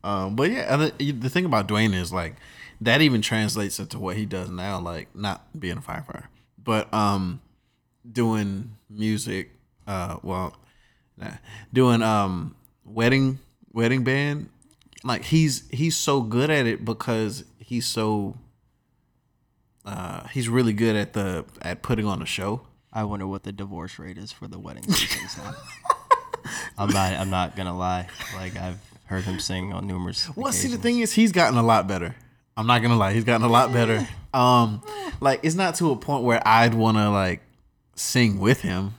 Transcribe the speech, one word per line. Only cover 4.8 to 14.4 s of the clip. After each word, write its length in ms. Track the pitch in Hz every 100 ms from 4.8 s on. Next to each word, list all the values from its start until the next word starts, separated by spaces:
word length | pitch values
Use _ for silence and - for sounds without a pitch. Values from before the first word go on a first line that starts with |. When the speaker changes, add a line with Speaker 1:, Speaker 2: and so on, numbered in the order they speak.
Speaker 1:
like, 340 | 87 82 -
not 320 | - 101 92 _ 156
being 220 | 92 82
a 20 |
firefighter, 440 | - 82 143 - - _ _ _
but, 340 | - 110 -
um, 480 | 107 104 101 92 87 _ _ _ _ _ _ 120
doing 600 | 113 117 110 101 98 113 107 _
music, 640 | 104 110 104 107 95 - _ _ _ -
uh, 300 | 95 87 85
well, 320 | - 95 90 - _ _ _ _ _ _
nah, 140 | 98 - - - -
doing, 300 | 123 127 117
um, 540 | 110 107 98 90 78 - _ _
wedding, 540 | - 110 117 135 131 135 _ _ _
wedding 300 | 117 117 131
band. 460 | 123 139 143 147